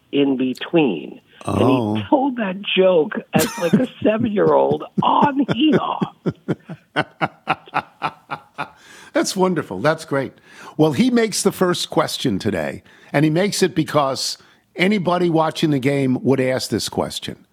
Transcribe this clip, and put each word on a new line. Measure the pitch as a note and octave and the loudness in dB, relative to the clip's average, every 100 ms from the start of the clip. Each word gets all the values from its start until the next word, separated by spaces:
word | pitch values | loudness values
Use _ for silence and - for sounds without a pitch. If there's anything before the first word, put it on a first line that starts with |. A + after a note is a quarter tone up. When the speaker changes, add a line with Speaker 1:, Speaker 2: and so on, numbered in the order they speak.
| _ | _
Speaker 1:
in | C#3 C#3 B2+ | 0 2 2
between." | C3 A#2+ - E3+ C#3 E2 - - _ _ | -2 -4 0 2 2 0 -8 -16 _ _
Speaker 2:
Oh. | - - A2+ C3+ G#2+ | -2 2 4 4 2
Speaker 1:
And | G#2+ | -2
he | G#2 | 0
told | C#4+ C#4 A#3+ | 2 2 -2
that | G3+ F#3 | -4 -6
joke | G3+ F#3+ F#3 F3+ D3 - - | -2 2 4 4 2 -4 -4
as, | D#3 D#3+ - | 0 0 -2
like, | E3+ | 0
a | G3+ B3+ - | 2 0 -2
seven-year-old | - A3 A#3 G3+ D#3+ C#3+ C3+ D3+ - - | 0 0 0 0 2 4 2 -2 -4 -2
on | - - D4 C4+ C#4 | 0 2 2 0 0
Hee | A3 D4+ | 2 2
Haw. | B3+ D#3 - - - F#3+ - - - - E3+ _ | 2 0 -4 -6 -6 -8 -8 -6 -8 -10 -20 _
Speaker 2:
<laughs> | - - - E3 - - - - D3+ - _ C#3 - _ C#3 - - C#3+ - - - - | -6 -6 -6 -8 -6 -6 -6 -6 -8 -8 _ -10 -10 _ -14 -12 -14 -14 -14 -20 -20 -6
That's | D4+ E4 G3 | -2 -2 2
wonderful. | F#3 D#3+ - F#2 | 2 0 -4 -2
That's | C3+ D#3+ | -2 -2
great. | - C#3 B2 - _ - - - | -2 -4 -4 -10 _ -20 -10 2
Well, | D#3 | 2
he | C3 B3 | 4 2
makes | A#3+ A3+ - | 2 0 0
the | G3+ | -2
first | - F3+ F3 - | 0 0 0 -2
question | D#3+ C#3+ - C#3 F#2 | -2 -2 -2 -2 -2
today, | G#2 F#2 D2 - - - - | -2 -2 -4 -8 -14 -20 -6
and | D3 | 0
he | D#3 | 2
makes | D#3 G3+ - | 2 0 0
it | F3+ | 0
because | - D3 D3 C#3 B2+ - - _ _ _ | 0 -2 0 0 -2 -6 -10 _ _ _
anybody | - F#3 G#3+ E3+ F3 F3 | -2 0 2 0 0 2
watching | D#3+ D#3 - D#3+ | 2 0 0 0
the | C#3+ | 0
game | C3 C#3+ C3 B2+ | 0 0 0 0
would | A#2+ C3+ | 2 2
ask | B2+ B2+ - | 2 -2 -2
this | G#2 - | -4 -4
question. | - D#2 - - - _ | -4 -4 -6 -12 -14 _